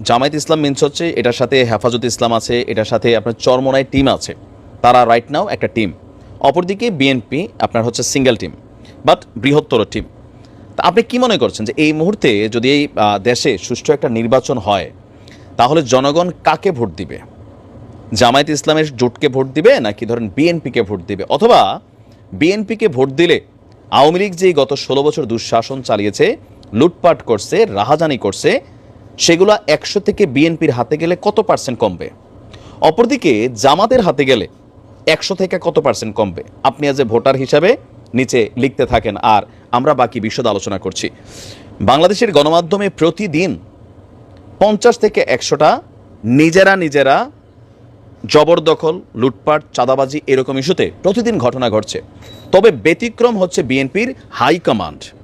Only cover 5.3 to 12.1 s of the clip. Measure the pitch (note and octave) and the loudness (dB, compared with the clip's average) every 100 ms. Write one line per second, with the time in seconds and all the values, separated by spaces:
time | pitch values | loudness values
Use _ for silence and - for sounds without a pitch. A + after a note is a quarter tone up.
5.3 | D3 G3+ - A2+ A#2 G2+ - - - - | -4 -4 -4 -4 -2 -4 -6 -20 -20 -20
6.3 | - C#3 D#3 F3+ G3+ A#3+ D#3 C#3 B2+ - | -2 0 0 -2 -2 -4 0 0 0 -4
7.3 | C#3 G#3 - G#2+ A#2 A#2 A2 - C#3+ B2 | -6 -6 -4 -4 -2 -2 -4 -4 0 0
8.3 | A2+ F2+ - - - - - D3 F3 - | 0 -4 -14 -20 -20 -20 -6 0 0 -2
9.3 | - B2 D3 D3 A#2+ G2+ - - - - | -6 0 0 0 -2 -2 -6 -10 -16 -20
10.3 | - - - - - F3 F#3+ A#3 B3 B3 | -20 -20 -20 -16 -2 0 2 0 0 0
11.3 | F#3+ G3+ - G#2+ - D3+ D#3 E3+ | 0 -2 -4 -6 -2 0 0 -2